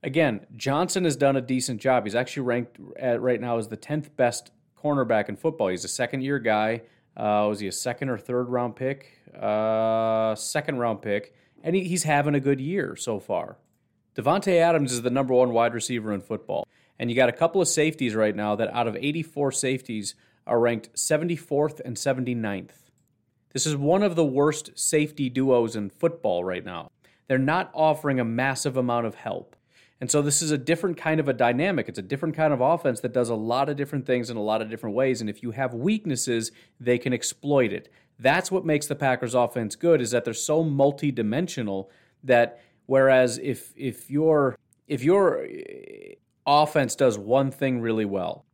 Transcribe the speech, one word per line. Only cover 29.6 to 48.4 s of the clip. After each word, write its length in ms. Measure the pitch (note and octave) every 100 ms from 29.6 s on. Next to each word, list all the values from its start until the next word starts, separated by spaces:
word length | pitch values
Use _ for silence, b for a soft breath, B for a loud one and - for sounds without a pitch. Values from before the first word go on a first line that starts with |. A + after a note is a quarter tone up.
| b b b b
And 120 | B2+
so 100 | D3+
this 220 | C#3+ C#3+
is 80 | D#3+
a 80 | D3+
different 380 | B2 D#3+ G3 E3
kind 220 | - D#3
of 80 | C#3+
a 60 |
dynamic. 560 | A#2+ A#2+ B2 F3 F3 A2
It's 80 | F2+
a 60 |
different 320 | F#2+ C#3 E3 D3+
kind 180 | D#3
of 80 | C3+
offense 380 | B2+ E3+ D3 A#2
that 140 | -
does 160 | A#2 A#2
a 60 | A2+
lot 320 | A2+ B2 C#3
of 100 | C#3+
different 280 | C#3 C#3+ B2
things 240 | B2 A#2
in 80 | A#2
a 60 |
lot 180 | G#2 A2
of 80 | A2
different 260 | A2 A#2 G#2+
ways. 260 | C3+ A#2+
And 80 | G#2+
if 120 | G2+
you 100 | A#2+
have 220 | G#2+ C3
weaknesses, 800 | A#2+ D3 A3 G#3+ B2+ - A#2 A2+ b b b
they 200 | A#2+ B2
can 140 | C3
exploit 600 | B2 - - C#3+ C#3+ A#2
it. 180 | F#2+ - b b _
That's 320 | A#2+ D#3+ F3
what 120 | F#3
makes 220 | E3+ D3 C#3+
the 80 |
Packers 400 | C#3 C#3 B2+ A#2+
offense 420 | B2 A#2+ - A2 -
good, 240 | E3+ D#3+
is 120 | A#2+
that 120 | A#2+
they're 120 | A#2 A2+
so 280 | - D#3
multidimensional 1200 | E3 C#3 C#3 C#3 D3 A#2 A2 A#2+ F3 - G#2+ G2 F#2+ b b b
that 380 | B2+ A#2+ A#2 B B B -
whereas 540 | C3+ C3+ C3 B2+ A#2
if, 340 | C#3+ B2 - -
if 360 | C3+ G#2+ -
your, 440 | C#3 D#3+ D3+ C#3 B2 _ _ _
if 160 | C#3+
your, 400 | C3 G3 F#3+ F#2+
eh, 680 | C#2 D2+ - - - - G1+ - _ _ -
offense 500 | D3 D3+ D#3 B2+ -
does 220 | C3+ G#2
one 320 | G2+ B2+ C#3
thing 320 | C3+ C#3 B2+
really 240 | A2+ A2 G#2
well 400 | G2 F2 D#2+